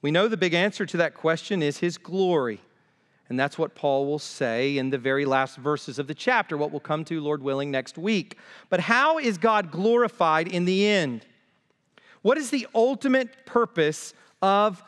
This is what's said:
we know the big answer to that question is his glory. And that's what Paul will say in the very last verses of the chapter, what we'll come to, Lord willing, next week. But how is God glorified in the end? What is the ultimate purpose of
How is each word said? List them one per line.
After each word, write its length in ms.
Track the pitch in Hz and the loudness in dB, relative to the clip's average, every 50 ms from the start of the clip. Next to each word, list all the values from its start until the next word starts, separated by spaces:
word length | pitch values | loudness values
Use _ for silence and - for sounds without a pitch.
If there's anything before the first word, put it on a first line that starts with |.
we 100 | - 143 | 0 2
know 160 | 156 175 202 | 2 4 4
the 100 | 226 220 | 2 2
big 160 | 180 185 180 165 | 0 0 0 2
answer 320 | 170 185 208 196 - 170 | 2 0 0 0 -4 -6
to 120 | 156 - | -4 0
that 180 | 170 170 151 - | 0 0 0 0
question 480 | - - 160 165 165 - - 208 185 156 | -2 0 0 0 0 -2 -4 -2 0 0
is 160 | 143 143 - | -2 -2 -2
his 180 | - 175 165 | -4 -4 -4
glory. 640 | - _ - 165 190 190 185 175 156 131 120 107 98 - _ _ _ _ _ _ _ _ _ _ _ _ | -6 _ -8 -2 0 0 2 2 2 0 -2 -6 -8 -14 _ _ _ _ _ _ _ _ _ _ _ _
And 120 | _ 123 127 | _ -2 -2
that's 200 | 135 139 - - | -2 -2 0 -4
what 160 | 165 147 _ | -4 -4 _
Paul 320 | - - 143 139 135 139 | -4 -2 0 0 0 0
will 100 | 139 147 | -2 -4
say 640 | 151 - - - - 147 120 113 117 131 139 143 139 | -6 -6 -12 -6 -4 -2 -2 0 0 0 0 0 -2
in 100 | 131 131 | -2 -2
the 80 | 135 | -4
very 260 | 135 120 131 135 139 143 | -2 -2 -2 0 0 0
last 340 | 135 135 131 135 131 - | 0 0 0 0 -2 -6
verses 420 | - 131 147 151 139 - - 123 131 | -8 -4 -4 -4 -4 -6 -10 -8 -8
of 80 | 143 | -8
the 80 | 139 156 | -8 -8
chapter, 420 | - - 247 254 233 202 - 165 | -4 -2 0 0 0 0 -2 -4
what 140 | 147 147 147 | -4 -4 -4
we'll 80 | 147 147 | -6 -10
come 260 | - - 151 156 160 | -6 -4 -4 -4 -4
to, 160 | - 170 160 | -6 -6 -6
Lord 220 | 147 147 151 147 131 | -4 -4 -4 -4 -2
willing, 260 | 139 135 135 143 143 | -4 -2 -2 -4 -2
next 260 | 139 135 127 - - | -4 -4 -4 -6 -12
week. 440 | - 165 208 226 196 147 - - - - - - - - _ | -6 -2 0 0 0 -2 -4 -14 -20 -20 -20 -20 -20 -6 _
But 100 | 190 180 | -2 -2
how 400 | 170 - 226 247 277 311 320 320 | 2 2 4 4 4 4 2 2
is 180 | 294 240 202 | 0 -2 -2
God 320 | 170 160 226 220 208 202 160 | 0 2 2 2 2 0 -2
glorified 760 | 147 165 190 220 233 240 240 214 - - 180 165 156 160 165 | -6 -2 2 2 4 4 2 0 0 0 2 2 4 2 0
in 180 | 170 - 175 175 | 0 -2 -2 0
the 220 | 180 185 190 202 | 2 2 2 4
end? 400 | 208 208 196 165 135 120 110 - _ _ _ _ _ _ _ _ _ _ _ _ _ _ - _ - - _ _ | 4 4 2 2 0 -2 -6 -10 _ _ _ _ _ _ _ _ _ _ _ _ _ _ -20 _ -20 -20 _ _
What 160 | 196 254 320 | 2 2 2
is 100 | 294 233 | 0 -2
the 180 | - 269 220 - _ | -4 -4 -4 -2 _
ultimate 720 | 226 220 254 277 214 - 277 254 262 254 240 - - _ | 2 2 2 2 0 0 2 2 2 0 -2 -10 -20 _
purpose 680 | - - 240 233 - - - 156 151 156 - - - - _ - _ _ _ | 0 0 0 0 2 0 0 0 0 0 -4 -10 -16 -18 _ -20 _ _ _
of 420 | - 196 196 202 208 214 190 175 - | 2 2 4 4 2 2 0 -4 -16